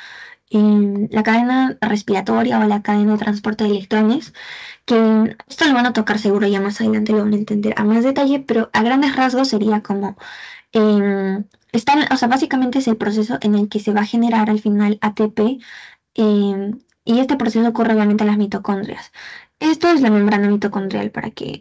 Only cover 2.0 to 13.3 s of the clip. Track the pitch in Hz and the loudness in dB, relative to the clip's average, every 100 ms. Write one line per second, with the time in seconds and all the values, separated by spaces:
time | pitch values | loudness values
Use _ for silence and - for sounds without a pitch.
2 | - 196 202 226 240 226 214 208 208 208 | -2 -2 0 0 0 0 0 0 0 0
3 | 208 214 220 208 220 214 214 202 190 214 | 2 0 0 -4 -4 -2 -2 -2 -2 0
4 | 214 285 - - - - - - - 226 | 2 0 -4 -16 -18 -18 -18 -12 0 2
5 | 220 220 220 - - - 320 247 247 226 | 4 4 2 -2 -12 -2 2 2 2 0
6 | 214 208 208 202 202 196 202 208 226 214 | -2 -2 0 2 2 0 -2 -2 -2 0
7 | 214 214 214 208 214 214 208 - 208 226 | 0 0 0 -2 -2 -2 -2 0 2 2
8 | 262 277 277 277 - 226 226 214 233 269 | 2 2 0 0 -2 -2 0 0 2 2
9 | 277 262 262 254 269 214 214 214 - 202 | 2 0 0 0 0 0 0 0 -2 -4
10 | 196 202 - - - - _ 220 214 208 | -4 -8 -16 -20 -20 -20 _ 0 2 4
11 | 202 196 196 196 208 _ _ 233 - 294 | 2 0 -2 -4 -8 _ _ -4 2 2
12 | - 262 240 262 311 262 254 269 247 220 | 2 0 0 0 0 0 0 0 0 0
13 | 208 214 214 | -2 -2 -2